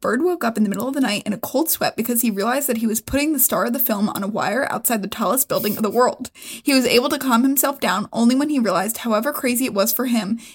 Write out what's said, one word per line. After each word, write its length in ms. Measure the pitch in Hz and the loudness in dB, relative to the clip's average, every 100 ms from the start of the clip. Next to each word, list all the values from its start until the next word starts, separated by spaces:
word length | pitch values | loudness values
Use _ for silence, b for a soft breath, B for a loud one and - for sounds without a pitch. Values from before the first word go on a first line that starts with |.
Bird 200 | - 233 | -2 0
woke 220 | 349 349 | 0 0
up 140 | 233 226 | -2 0
in 60 | |
the 60 | 196 | 0
middle 200 | 196 247 | 0 -2
of 40 | |
the 60 | 277 | 0
night 240 | 240 202 214 | 0 0 -4
in 60 | |
a 60 | 208 | -6
cold 320 | - 214 320 | -2 -2 0
sweat 260 | - - - | 0 -2 -2
because 240 | 233 240 | -2 0
he 80 | 233 | 0
realized 380 | 196 214 269 269 | 0 0 0 0
that 120 | 226 | 0
he 80 | 226 | 0
was 120 | 220 | -2
putting 320 | - 269 294 | -2 0 0
the 80 | 285 | 0
star 240 | - 180 | 0 0
of 80 | 226 | 0
the 80 | 254 | -2
film 300 | - 208 202 | -2 0 0
on 140 | - | -2
a 40 | 196 | -4
wire 420 | 208 165 233 285 | -2 -2 0 -2
outside 320 | - - 226 | -2 -2 -2
the 60 | 190 | -4
tallest 400 | - 190 254 - | -4 0 0 0
building 300 | 190 208 196 | 0 -2 -2
of 60 | |
the 60 | 214 | 0
world. 420 | 226 247 - 254 | 2 2 0 -10
He 400 | - - - - | -14 -16 -6 2
was 120 | 262 240 | 4 4
able 220 | 240 277 | 4 2
to 80 | 294 | -2
calm 260 | 165 226 | 2 4
himself 360 | 269 277 277 277 | 4 2 0 0
down 300 | 214 185 208 | -2 -2 -2
only 240 | - 233 262 | 2 4 4
when 140 | 294 | 2
he 100 | 285 | 0
realized, 380 | 220 175 196 - | 2 0 -2 -4
however 340 | 233 214 240 | 0 0 0
crazy 320 | 294 262 240 | -2 -2 0
it 100 | 262 | 0
was 200 | 196 220 | 0 0
for 140 | - 254 | 0 0
him, 300 | 233 190 226 B | 0 0 -4 B